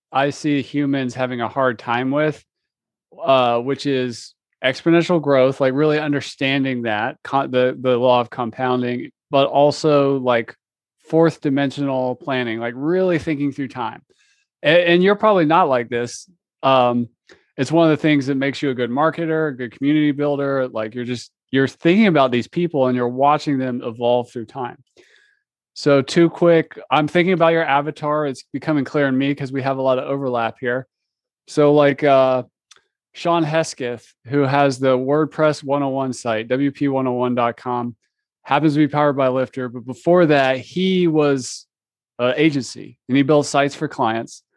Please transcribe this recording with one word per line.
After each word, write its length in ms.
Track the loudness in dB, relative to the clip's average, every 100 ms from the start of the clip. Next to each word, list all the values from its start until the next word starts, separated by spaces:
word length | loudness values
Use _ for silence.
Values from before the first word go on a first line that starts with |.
| _
I 200 | -2 -2
see 320 | -2 -2 -2
humans 520 | -2 -4 -2 -2 -4
having 260 | -4 -4 -4
a 80 | -4
hard 300 | 0 -2 -2
time 320 | -4 -2 -2
with, 340 | 0 -2 -4 _ _ _ _ _ _ _ -6
uh, 380 | 0 2 2 0
which 260 | -2 -4 -2
is 480 | -2 -4 -8 -16 _ _ _
exponential 580 | -4 0 2 2 2 0
growth, 380 | 2 4 2 2
like, 140 | 0
really 260 | 2 0 0
understanding 840 | -2 -4 -6 -4 -2 0 -2 -4
that, 360 | -4 -4 -4 -8
co-, 240 | -4 -4 0
the, 300 | 0 0 0
the 160 | -2 2
law 240 | 4 2
of 80 | 0
compounding, 840 | -6 -8 -4 -4 -2 -4 -6 -10 _ _
but 160 | 0 2
also, 720 | 2 2 2 0 2 2 0
like, 380 | 0 -2 -4 -14 _ _ _ _
fourth 420 | -4 2 2 0
dimensional 760 | -2 -2 -2 -4 -4 -4 -4 -6
planning, 420 | -6 -4 -4 -6
like, 160 | -8 -6
really 440 | -2 0 0 0
thinking 320 | -2 -4 -4
through 160 | -6 -10
time. 340 | -8 -10 -10 _ _ _ _ _ _
A-, 260 | 4 4 6
and 140 | 4
you're 100 | 4
probably 300 | 4 2 4
not 240 | 4 4 4
like 200 | 0 -2
this. 400 | -4 -4 -8 -20 _ _ _
Um, 460 | 2 4 4 0 -4 _ _ -20 _ -6
it's 160 | 0
one 180 | 2 4
of 60 | 2
the 60 |
things 240 | 2 0 0
that 80 |
makes 260 | -2 -4 -4
you 80 | -4
a 60 |
good 160 | -2 -2
marketer, 580 | 0 0 -2 -4 -2 -4
a 80 | -6
good 160 | -12
community 400 | -4 0 2 0
builder. 560 | 0 -2 -2 -2 -2 -4
Like, 260 | -6 -8
you're 120 | -8 -8
just, 260 | -8 -12 _ _
you're 160 | 0 0
thinking 400 | 0 2 4 4
about 240 | 4 2
these 160 | 0 -2
people 400 | -4 -2 0 0
and 80 |
you're 140 | 0 -4
watching 480 | 0 2 2 0 -4
them 240 | -4 -6
evolve 480 | -8 -4 0 0 -2
through 140 | -12
time. 320 | -12 -12 -12 -14 _ _ _ _ _ _ _ _ _
So 300 | -2 2 2
two 260 | 4 2 2
quick, 500 | 4 4 4 2 -10 0
I'm 180 | 0 2
thinking 240 | 2 2
about 220 | 2 2
your 100 | 2
avatar. 600 | 0 0 -2 -6 -4 -2 -4
It's 180 | -8 -10
becoming 320 | -8 -2 -2
clear 240 | 0 -2 0
in 80 | 0
me 180 | -2
'cause 180 | -4 -6
we 100 | -4
have 160 | -4 -2
a 40 |
lot 160 | 0 0
of 60 |
overlap 520 | -2 -4 -4 -2 -4 -4
here. 260 | -6 -6 -8 _ _ _ _ _ -6
So, 240 | 2 4
like, 320 | 6 4 2
uh, 380 | 4 4 4 0 -4 _ _ _ _ _ _
Sean 280 | -6 -2 0
Hesketh, 680 | 0 -2 -4 -6 -8 -8 -14 _ -4
who 140 | 0
has 380 | 2 2 2 2
the 200 | 0 0
WordPress 680 | 0 0 -2 0 0 0
one 180 | -4 -4
oh 60 | -2
one 240 | -4 -6
site, 360 | -6 -4 -4 -2
W 220 | -2 -2
P 180 | -2 -2
one 180 | 0 -2
oh 60 |
one 220 | -2 -2
dot 220 | 0 -2 -2
com, 400 | -6 -6 -6 -12 _ _ _ _
happens 320 | -2 0 2
to 60 | 2
be 80 | 0
powered 280 | 2 0 2
by 120 | 0
Lifter. 420 | 0 -4 -6 -10
But 160 | -10 -14
before 400 | -6 2 4 4
that, 320 | 4 2 -2
he 500 | -6 -4 0 2 2
was 580 | 2 2 0 -4 -14 -20 _ _ _ _ -4
an 160 | -2 2
agency 600 | 2 2 -4 -12 -18 -18 -2
and 80 | 0
he 60 |
built 240 | 4 2 2
sites 280 | 0 0
for 140 | -4 -8
clients. 540 | -2 -2 -2 -8 -16 _